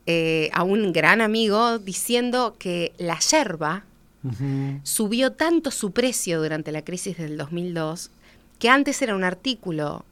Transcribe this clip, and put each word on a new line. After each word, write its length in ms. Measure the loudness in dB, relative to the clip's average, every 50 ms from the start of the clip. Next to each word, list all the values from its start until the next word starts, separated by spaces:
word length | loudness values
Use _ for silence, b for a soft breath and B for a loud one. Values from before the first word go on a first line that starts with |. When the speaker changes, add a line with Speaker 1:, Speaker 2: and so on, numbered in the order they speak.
| -2
Speaker 1:
eh, 440 | 0 0 2 2 2 2 2 0 0
a 120 | 0 0 0
un 280 | 2 2 2 2 2
gran 280 | 2 2 4 4 6 6
amigo 580 | 4 2 2 2 2 2 4 4 2 2 0 -2
diciendo 760 | -4 -6 -6 -6 -2 0 0 0 0 0 0 0 0 -2 -4 -6
que 340 | -6 -4 -2 -2 -4 -4 -4 -6
la 220 | -6 -4 -2 -2
yerba 640 | 2 4 4 4 4 2 -2 -2 -2 -2 -2 -4 -8 -14 -20 -20 _ _ _ _ -8
Speaker 2:
Ujú. 560 | -6 -4 -4 -2 -2 -2 -2 -2 -4 -4 -6
Speaker 1:
subió 480 | -6 -4 -2 0 0 0 2 2 2 0
tanto 400 | 0 0 2 2 2 2 2 0
su 220 | -4 -4 -4 -2
precio 500 | 0 0 0 0 0 -2 -2 -2 0 0
durante 300 | 0 0 -2 -4 -4 -6
la 100 | -6 -8
crisis 340 | -6 -8 -8 -8 -6 -8 -8
del 200 | -8 -8 -8 -6
dos 160 | -8 -8 -6
mil 220 | -6 -6 -4 -4 -4
dos, 360 | -4 -4 -4 -4 -8 -12 -16 _ b b b b b b b b 0
que 100 | 6 6
antes 320 | 6 6 6 2 0 -2
era 120 | 0 0 0
un 80 | 0
artículo 840 | 0 0 -2 -2 -4 -4 -4 -4 -4 -6 -4 -2 -2 -4 -6 -8 -12 -16